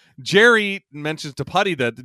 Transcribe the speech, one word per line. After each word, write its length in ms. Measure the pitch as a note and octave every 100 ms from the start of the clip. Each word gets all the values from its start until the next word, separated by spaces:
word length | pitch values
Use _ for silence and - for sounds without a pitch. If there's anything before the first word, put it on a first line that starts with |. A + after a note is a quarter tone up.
| _ -
Jerry 640 | B2 F#3 A#3 A3+ G#3 G3 -
mentions 440 | C#3+ D3 D#3 D3+ B2+
to 100 | C3
Puddy 300 | F3 G3+ D3+
that, 180 | B2 A2+